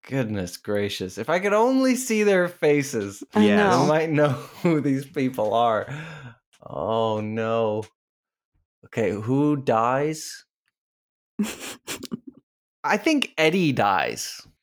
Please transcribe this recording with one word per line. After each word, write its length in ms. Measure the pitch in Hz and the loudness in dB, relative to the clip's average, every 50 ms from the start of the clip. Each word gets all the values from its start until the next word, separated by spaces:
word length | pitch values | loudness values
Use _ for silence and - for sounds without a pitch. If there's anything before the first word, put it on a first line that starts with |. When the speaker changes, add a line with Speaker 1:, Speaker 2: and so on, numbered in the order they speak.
| _ | _
Speaker 1:
Goodness 520 | - 127 135 123 107 107 98 92 87 - | -4 -4 -2 -2 -2 -2 -4 -4 -6 -8
gracious. 600 | - _ - 104 104 104 101 - - 101 92 - | -12 _ -2 -2 0 0 -2 -4 -6 -8 -8 -8
If 120 | 98 113 - | -8 -4 -2
I 100 | 160 185 | -2 0
could 140 | 190 202 202 | 0 2 2
only 420 | 214 226 254 262 262 262 262 254 | 2 2 4 2 2 2 2 2
see 260 | 240 - - 220 214 214 | 0 -2 -2 0 2 4
their 240 | 208 196 185 175 175 | 4 4 4 2 0
faces, 720 | 175 - - 151 147 147 139 135 131 113 101 101 95 - - _ - | -2 0 2 2 4 2 2 -2 -4 -4 -4 -4 -8 -12 -18 _ 2
Speaker 2:
I 120 | - 107 | 4 4
Speaker 3:
Yes. 280 | 104 104 208 208 196 180 | 6 6 4 4 4 4
Speaker 1:
I 40 | 175 | 4
Speaker 2:
know. 60 | - | 4
Speaker 1:
might 240 | 147 151 156 160 165 | 4 4 2 2 2
know 160 | 156 143 147 147 | 2 4 4 4
<laughs> 320 | 127 131 - - - - | 2 -2 -6 -14 -18 -2
who 180 | - 175 165 151 | 0 0 2 2
these 240 | 131 143 135 135 135 | 2 0 -2 -2 -4
people 480 | - - 151 135 131 123 - 107 107 113 | -8 -4 -2 -2 -2 0 -2 -2 0 2
are. 320 | 113 120 117 110 104 98 - 139 147 160 160 156 147 135 123 117 _ _ _ _ _ - | 2 4 4 2 0 -2 -6 -10 -12 -12 -14 -16 -16 -18 -20 -20 _ _ _ _ _ -18
Oh, 560 | - - - 78 101 113 113 113 113 110 107 | -12 -8 -6 -4 -2 0 0 0 0 0 -2
no. 640 | 107 107 110 113 110 110 113 113 113 107 107 107 107 - _ _ _ _ _ _ _ _ _ _ _ _ _ _ _ _ _ _ - | -4 -6 -4 -4 -2 -2 0 0 0 0 -2 -4 -6 -10 _ _ _ _ _ _ _ _ _ _ _ _ _ _ _ _ _ _ -20
Okay, 240 | - - 120 110 98 | -8 -4 -2 -2 0
who 440 | 110 101 107 113 131 139 147 151 147 | -2 -2 -2 -2 0 2 2 2 0
dies? 920 | 139 131 135 120 110 113 120 127 135 147 156 156 156 - - - - - _ _ _ _ _ _ _ _ _ _ _ _ _ _ _ _ _ _ - | 0 0 0 2 2 2 2 0 0 -2 -4 -6 -8 -12 -14 -14 -16 -20 _ _ _ _ _ _ _ _ _ _ _ _ _ _ _ _ _ _ -6
Speaker 2:
<laughs> 40 | 208 - - - - - - - _ - - - - - - - _ - - - _ _ _ _ _ _ _ _ - | -6 -6 -6 -12 -14 -14 -14 -16 _ -14 -12 -12 -10 -10 -10 -10 _ -18 -20 -20 _ _ _ _ _ _ _ _ -2
Speaker 1:
I 140 | 151 190 | 0 0
think 360 | 208 - 330 311 285 - - _ | 2 2 2 2 2 0 -2 _
Eddie 340 | - 160 156 160 196 180 151 | 2 2 2 4 4 2 2
dies. 760 | 131 120 107 101 95 87 67 60 58 - - - - - - - _ _ | 2 2 2 2 2 2 0 -2 -4 -6 -10 -10 -12 -16 -20 -20 _ _